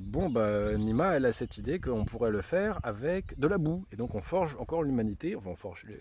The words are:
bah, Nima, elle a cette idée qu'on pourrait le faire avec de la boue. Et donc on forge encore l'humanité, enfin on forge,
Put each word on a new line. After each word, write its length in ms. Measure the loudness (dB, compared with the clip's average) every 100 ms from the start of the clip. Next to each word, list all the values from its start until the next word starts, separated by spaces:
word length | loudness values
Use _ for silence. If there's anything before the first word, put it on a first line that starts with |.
| -2 0 2
bah, 480 | 4 4 4 2 2
Nima, 380 | 2 4 4 4
elle 100 | 4
a 60 |
cette 260 | 2 -4 -6
idée 220 | -4 -2
qu'on 240 | -2 0
pourrait 260 | -2 0 2
le 100 | 2
faire 380 | 0 0 0 -2
avec 540 | -4 -4 -2 -2 -4 0
de 80 | 2
la 100 | 4
boue. 260 | 0 -2 -6
Et 60 | -6
donc 180 | -4
on 80 | -4
forge 320 | -2 0 0 -2
encore 240 | -4 -2
l'humanité, 500 | 2 2 0 -2 -4
enfin 160 | -4 -8
on 60 | -10
forge, 280 | -10 -12 -16 -18